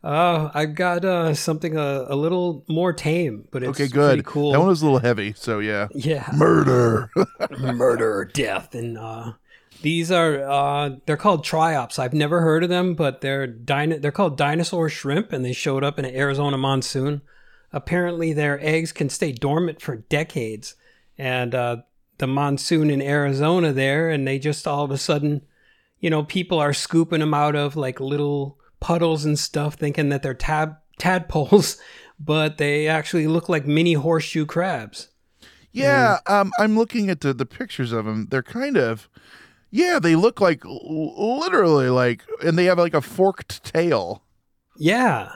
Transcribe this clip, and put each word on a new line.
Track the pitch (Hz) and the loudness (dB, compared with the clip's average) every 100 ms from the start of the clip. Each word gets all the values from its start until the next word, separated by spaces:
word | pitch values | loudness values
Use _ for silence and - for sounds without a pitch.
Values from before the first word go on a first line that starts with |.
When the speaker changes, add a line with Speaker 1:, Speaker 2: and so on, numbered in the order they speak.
Speaker 1:
Uh, | 160 147 175 170 151 | -2 0 2 2 -2
I | 151 151 | -2 -4
got, | 156 180 175 | -2 -2 0
uh, | 190 180 165 | 0 0 0
something | 151 - 156 165 156 | 0 -2 -4 -4 -2
a, | 143 139 127 | -2 -4 -2
a | 139 | -2
little | 156 180 180 156 - | 0 0 -2 -4 -4
more | 160 180 | -2 0
tame, | 165 151 170 160 104 - | -2 -2 0 -2 -6 -10
but | 135 | -6
it's | 127 135 | -6 -2
Speaker 2:
Okay, | 143 | 0
good. | 135 147 131 | 4 4 4
Speaker 1:
pretty | |
cool. | 131 147 147 | 0 -2 2
Speaker 2:
That | 139 | 4
one | 185 | 4
was | 170 | 4
a | 151 | 4
little | 135 | 4
heavy, | 120 107 101 | 2 0 -2
so | 101 - 107 | -6 -4 -2
yeah. | 107 104 101 | 0 -2 -2
Speaker 1:
Yeah. | 139 135 147 127 | -4 -4 -4 -2
Speaker 2:
Murder. | 139 160 165 139 127 117 110 - - - | 2 6 6 4 4 4 2 -2 -2 -2
<laughs> | - - 135 | -2 -8 -4
Speaker 1:
Murder, | 127 123 127 117 110 101 95 | -4 2 2 2 0 -2 -4
death, | 143 110 95 - | -4 -2 -4 -6
and, | 120 117 113 | -10 -8 -10
uh, | 113 113 117 110 _ - _ - | -12 -12 -12 -16 _ -20 _ -6
these | 151 170 165 | -2 -2 2
are, | 180 165 139 135 | 2 2 0 0
uh, | 139 143 143 147 131 - | 0 0 0 -4 -6 -4
they're | 147 | 0
called | 208 170 | 2 0
triops. | - 160 165 151 120 - | 0 0 2 0 -4 -4
I've | 127 | -2
never | 151 147 175 | 0 2 2
heard | 165 156 | 4 4
of | 170 | 2
them, | 180 180 | 2 0
but | 165 147 131 | 0 -2 -2
they're | 139 139 131 | -4 -4 -4
dino-, | 113 120 139 151 156 | -10 -4 -2 0 0
they're | 147 | -2
called | 143 185 139 | 0 -2 2
dinosaur | 147 160 170 180 160 | 0 0 -2 0 -2
shrimp, | - 139 185 220 | -2 -2 -2 -2
and | 139 | -4
they | 123 | -4
showed | 123 143 135 | -4 -2 0
up | 143 147 | -2 -4
in | |
an | 131 | -6
Arizona | 131 139 135 143 135 | -2 -2 0 -2 0
monsoon. | 135 135 123 135 139 147 - - - _ _ | 0 0 -2 -4 -2 -4 -10 -20 -20 _ _
Apparently, | 147 - 175 175 170 165 | -12 -4 -2 -2 -2 -2
their | 151 147 143 | 0 -2 -2
eggs | 151 160 165 | 0 -2 -2
can | - 143 | -4 -4
stay | - 160 | -2 -6
dormant | 120 143 156 175 151 | -2 -2 0 -2 -4
for | - 117 | -10 -10
decades, | - 147 156 147 113 107 - - _ _ _ - | -4 -4 -2 -6 -6 -8 -14 -20 _ _ _ -10
and, | 135 127 123 | -4 -4 -2
uh, | 127 120 120 _ _ _ _ | -2 -2 -4 _ _ _ _
the | 131 | -4
monsoon | 135 143 139 - 165 151 | 0 0 -2 0 2 2
in | 139 | 0
Arizona | 139 147 143 135 151 180 165 | 0 0 0 0 2 2 2
there, | 135 135 147 165 | 0 0 0 0
and | 151 135 | -2 -2
they | 135 | -2
just | 147 147 - | -4 -4 -4
all | 143 | -4
of | 143 | -4
a | 139 | -4
sudden, | - 147 147 147 _ _ _ _ _ _ | -2 0 0 -2 _ _ _ _ _ _
you | 175 | -2
know, | 156 | -2
people | 151 185 175 170 | -2 -4 -2 0
are | 147 | 0
scooping | 139 - 165 160 165 | -2 0 0 2 0
them | 151 | 0
out | 147 147 147 | 2 2 0
of, | 143 151 | -2 -2
like, | 131 120 | -6 -4
little | 135 143 147 143 139 - _ _ | -4 -2 0 -2 -4 -10 _ _
puddles | - 170 165 156 | -2 0 2 0
and | 151 151 | 0 0
stuff, | - 151 147 | -2 -2 -4
thinking | - 151 139 147 | -2 -4 0 0
that | 139 | 0
they're | 143 | -4
tab-, | 123 - 156 160 151 _ _ | -4 -2 0 -2 -6 _ _
tadpoles, | 180 185 165 156 135 202 - - - - | 0 0 -2 -4 6 6 6 -4 -16 -20
<laughs> | - _ | -20 _
but | 147 151 156 151 | -2 0 0 0
they | 147 147 156 | 0 2 2
actually | 156 151 175 156 | 0 0 0 2
look | 165 165 | 0 0
like | 165 143 | -2 2
mini | 151 175 | 2 4
horseshoe | 156 151 160 156 165 151 | 2 2 0 0 -4 -2
crabs. | 165 185 143 104 - - _ _ _ - _ _ | -2 -2 -4 -8 -16 -20 _ _ _ -20 _ _
Speaker 2:
Yeah, | 226 277 277 233 190 - | 0 2 4 4 2 2
Speaker 1:
And | 202 196 | 2 2
Speaker 2:
um, | - | 2
I'm | 214 214 | 2 2
looking | 233 233 196 | 0 0 -2
at | 170 | 0
the, | 143 | -2
the | 127 131 | -2 -6
pictures | - 247 - 123 | -6 -10 -6 -4
of | 117 107 | -2 -2
'em. | 110 98 | -4 -2
They're | 131 | -4
kind | - 233 277 233 | -4 -6 0 2
of, | 117 113 - _ _ - - _ _ | 2 -2 -10 _ _ -20 -20 _ _
yeah, | 214 359 339 | 0 2 2
they | 170 165 | 4 6
look | 220 - | 4 4
like | 190 151 | 2 2
l-, | - - - 156 156 - 214 269 | -6 -12 -8 -6 -6 -4 -2 -2
literally | 349 359 175 151 127 | 2 4 6 4 4
like, | 127 123 120 - - | 4 2 0 -8 -4
and | 165 165 | 0 2
they | |
have, | 180 175 | 4 4
like, | 170 | 2
a | 160 | 0
forked | - - 190 185 - - | -2 2 2 2 -12 -14
tail. | - 160 175 123 87 104 _ _ _ _ _ - | -4 -2 0 0 -2 -10 _ _ _ _ _ -2
Speaker 1:
Yeah. | 156 226 247 127 95 | 2 4 2 0 -4